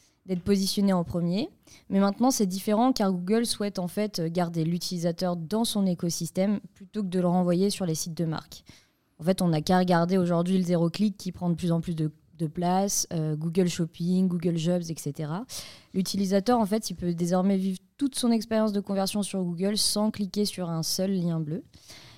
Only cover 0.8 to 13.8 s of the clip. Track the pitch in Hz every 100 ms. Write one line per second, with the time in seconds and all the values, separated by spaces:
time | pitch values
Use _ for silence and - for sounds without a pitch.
0.8 | 202 185 170 180 170 180 320 - _ -
1.8 | - 190 196 202 240 262 196 190 190 208
2.8 | 254 262 196 180 180 220 233 - 208 196
3.8 | 180 - 208 208 165 170 175 170 160 175
4.8 | - 180 170 170 185 175 160 214 233 208
5.8 | 190 175 170 165 165 - 196 202 - -
6.8 | 196 214 196 180 180 180 175 175 202 202
7.8 | 185 160 - 160 165 156 - - - -
8.8 | _ _ _ - 160 190 180 156 151 180
9.8 | 185 175 170 190 175 170 175 190 175 175
10.8 | 170 - 214 196 185 - 175 165 175 165
11.8 | 165 165 156 156 _ 156 160 156 175 185
12.8 | 202 - - 170 156 151 165 170 180 -